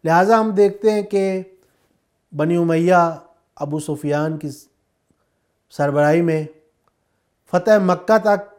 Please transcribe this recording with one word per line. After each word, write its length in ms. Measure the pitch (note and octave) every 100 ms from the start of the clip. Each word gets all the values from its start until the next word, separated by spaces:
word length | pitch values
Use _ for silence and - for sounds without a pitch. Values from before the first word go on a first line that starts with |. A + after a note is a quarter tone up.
لہٰذا 360 | D#3+ E3+ F#3+ A3+
ہم 120 | A3
دیکھتے 400 | G3 G3+ G3 A3
ہیں 120 | G#3+
کہ 360 | G3+ G3 F#3+ F#3 F#3 _ _ _ _ _ _ _ _
بنی 220 | D3 D#3 F3
امیہ 440 | E3+ E3 E3+ F3+ E3+ D#3 - _ _ -
ابو 220 | D3 D3+
سفیان 580 | D3+ D3 D3 D3 D#3 D#3
کی 120 | D3 D3+ _ _ _ _ _ _ _ _ _ _ _
سربراہی 480 | - C#3+ C#3+ D3 D#3+
میں 200 | E3+ D#3 D3+ _ _ _ _ _ _ _ _ _ _
فتح 240 | F3+ G3 G#3+
مکہ 340 | F#3 F3+ - A3
تک 300 | G#3+ G3+ -